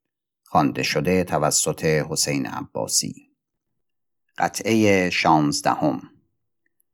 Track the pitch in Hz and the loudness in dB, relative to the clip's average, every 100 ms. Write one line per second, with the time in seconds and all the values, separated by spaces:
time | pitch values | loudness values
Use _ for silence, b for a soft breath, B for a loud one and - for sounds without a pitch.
0 | _ _ _ _ _ - 69 67 67 76 | _ _ _ _ _ 0 0 -2 -4 -2
1 | 73 92 90 78 73 - 80 76 80 78 | 0 0 0 0 0 0 -2 -2 0 0
2 | 73 76 - 71 62 - - - 53 - | -2 -2 -2 -2 -4 -8 -8 -8 -4 -2
3 | 50 - - _ _ _ _ _ _ _ | -4 -8 -20 _ _ _ _ _ _ _
4 | _ _ _ - 85 - 104 113 107 98 | _ _ _ -4 -4 -2 0 4 4 4
5 | 90 - 87 80 73 73 67 60 76 - | 2 2 4 4 2 0 -2 0 0 -2
6 | - _ _ _ _ _ _ _ _ | -8 _ _ _ _ _ _ _ _